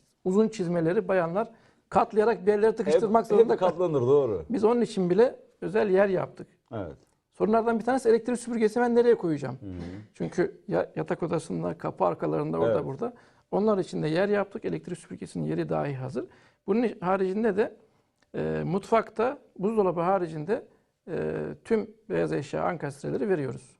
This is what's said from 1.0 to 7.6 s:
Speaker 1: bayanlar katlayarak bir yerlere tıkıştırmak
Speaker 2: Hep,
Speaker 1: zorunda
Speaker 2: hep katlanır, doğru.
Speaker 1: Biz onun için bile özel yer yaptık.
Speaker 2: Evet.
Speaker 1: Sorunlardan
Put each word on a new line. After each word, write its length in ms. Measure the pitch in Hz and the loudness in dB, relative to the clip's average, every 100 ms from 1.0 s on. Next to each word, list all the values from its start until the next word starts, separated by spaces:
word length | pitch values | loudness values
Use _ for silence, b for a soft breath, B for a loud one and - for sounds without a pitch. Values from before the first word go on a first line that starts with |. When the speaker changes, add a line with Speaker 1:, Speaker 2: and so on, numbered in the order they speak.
| 185 | 0
Speaker 1:
bayanlar 440 | 190 165 175 226 - b b - | 0 0 -2 -4 -8 b b -2
katlayarak 560 | 190 - 208 208 190 185 | 2 2 2 2 2 2
bir 60 | |
yerlere 240 | 208 220 220 | 4 4 2
tıkıştırmak 500 | 190 - 214 226 226 | 2 2 4 2 4
Speaker 2:
Hep, 40 | |
Speaker 1:
zorunda 220 | 208 226 | 6 6
Speaker 2:
hep 60 | 226 | 4
katlanır, 420 | 180 165 180 147 | 2 2 0 2
doğru. 420 | 120 147 127 95 78 | 4 4 4 0 -4
Speaker 1:
Biz 140 | 226 | 0
onun 180 | 208 240 | 2 2
için 280 | 220 190 175 | 0 0 2
bile 260 | 180 254 - - - | 4 2 2 -18 -12
özel 280 | 170 208 214 | -4 0 2
yer 180 | 185 202 | 4 4
yaptık. 400 | 180 - - - _ - | 0 -4 -10 -20 _ -12
Speaker 2:
Evet. 200 | 117 85 69 _ _ _ | -10 -8 -12 _ _ _
Speaker 1:
Sorunlardan 480 | - 185 226 | -2 2 2